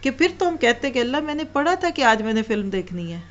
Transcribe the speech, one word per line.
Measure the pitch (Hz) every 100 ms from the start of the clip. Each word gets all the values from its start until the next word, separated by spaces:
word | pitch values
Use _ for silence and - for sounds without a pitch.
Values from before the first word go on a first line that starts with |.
कि | 269
फिर | 262 349 -
तो | 359
हम | 330
कहते | 233 247 277
कि | 247
अल्लाह | 240 277
मैंने | 302 294 311
पढ़ा | - 294 370
था | 359
कि | 330
आज | 254 220
मैंने | 214 220
फिल्म | 220 214 196
देखनी | 190 180 175 170
है। | 170 170